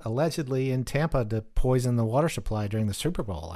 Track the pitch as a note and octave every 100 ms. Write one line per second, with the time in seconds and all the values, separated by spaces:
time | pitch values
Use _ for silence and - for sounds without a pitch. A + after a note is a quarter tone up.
0 | A2 A#2+ E3 D#3+ C3+ C3 C3 C3 B2 D3
1 | D#3+ C3+ A2 A2 G#2+ - B2+ B2+ B2 A#2+
2 | A2+ B2+ D#3+ - - G#2+ G#2 A2 G#2+ F#2+
3 | A2 F#2 G#2 E2+ E2